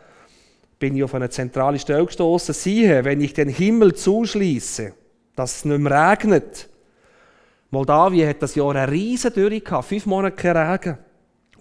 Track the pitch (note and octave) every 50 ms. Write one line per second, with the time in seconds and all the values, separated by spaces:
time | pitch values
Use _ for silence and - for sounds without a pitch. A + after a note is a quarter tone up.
0 | _ _ _ _ _ _ _ _ _ _ _ _ _ _ _ - C#3 C3+ C#3 C3+
1 | C#3 B2+ C#3 C3 B2+ A#2+ - - B2+ B2 - C3+ C3 C#3+ D3 - - - C#3+ D3+
2 | F3 F3 - - F3 D#3+ F3 E3+ - - D3 - - F3+ G#3 A3+ A3+ G3 D3+ C3
3 | B2 C#3 C#3+ C#3+ D3 C3+ - D#3+ D3 C#3+ A#2+ - F#3 G#3 A3+ A#3 G#3+ F#3 - -
4 | - F#3 G3+ A3+ A#3 - - G#3 G3 F3 C#3 A2+ - - - - A2 G2 - _
5 | _ _ _ _ _ _ - - B2+ B2 - - - D3+ D3 C#3+ D3 C#3 C3+ D3
6 | D#3+ F#3 G#3+ G#3+ - G#3+ F#3 C#3 - - - - - - _ _ _ _ _ _
7 | _ _ _ _ _ _ _ _ _ _ _ _ _ - C3+ C3+ C#3 C#3 D3 D#3
8 | F3+ G3 F#3 E3+ D#3+ D3 C#3 - C#3+ C3 - D3+ C#3+ C#3+ C#3 C3+ C3+ C3 C#3+ F3
9 | G#3 A#3 B3+ A#3+ - A#3+ - G3+ G3 G#3 G#3+ G#3+ - - F3+ B2+ - - G3 G#3
10 | - G#3 F#3+ G3 G3 F#3+ G3 - - F3 E3+ E3 D#3 D#3+ F#3+ F#3 - F3+ C#3+ -
11 | - _ _ _ _ _ _ _ _ _ _ -